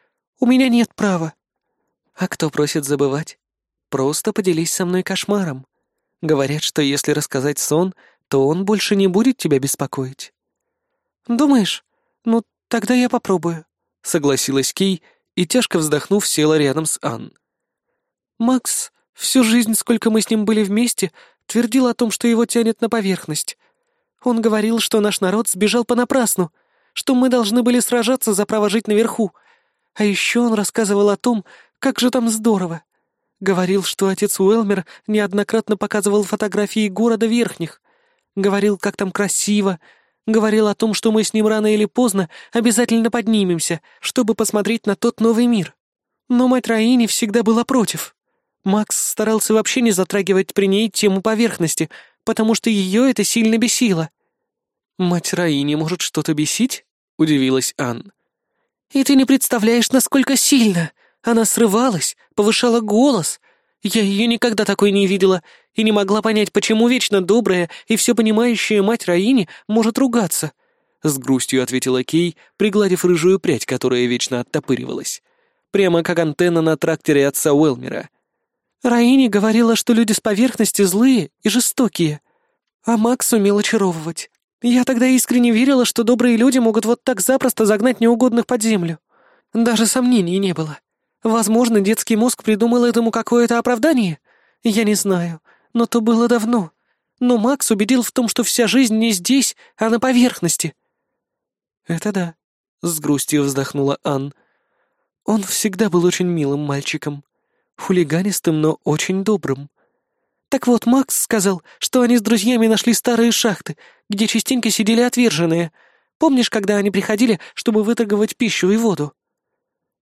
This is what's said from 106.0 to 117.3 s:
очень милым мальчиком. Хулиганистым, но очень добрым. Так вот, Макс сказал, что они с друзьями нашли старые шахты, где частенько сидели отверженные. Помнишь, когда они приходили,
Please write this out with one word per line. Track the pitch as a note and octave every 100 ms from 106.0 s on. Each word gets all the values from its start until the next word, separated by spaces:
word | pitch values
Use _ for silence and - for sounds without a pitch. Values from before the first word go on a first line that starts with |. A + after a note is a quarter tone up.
| F3
очень | - F3+
милым | E3+ C#3 C#3+
мальчиком. | D3 C#3 - D3 D3+ C#3+ - _ _ _ _ -
Хулиганистым, | - F3+ D3+ E3 G3 F3+ E3+ D#3
но | D#3 -
очень | - D3+ - F#3+
добрым. | G3+ G3 D3+ C3+ C#3+ _ _ _ _ _ _ _ _
Так | C4+ B3
вот, | A#3 A#3
Макс | C4 C4 -
сказал, | - A3 F#3+ F3+ - _
что | - C4
они | A#3+ B3
с |
друзьями | G#3+ A3+ G#3+ A#3+ A3+
нашли | G#3+ A#3+
старые | A3 B3 A#3 A#3
шахты, | A3+ A3+ E3+ - - - _ -
где | G3+ A3
частенько | A3+ - C4 A3
сидели | - G#3 A#3
отверженные. | B3 A#3+ A#3 D3+ E3+ E3+ E3 - _ _ _ _
Помнишь, | D#4+ C4 -
когда | A3 G3 G#3
они | G3+
приходили, | F#3+ - G#3 A#3+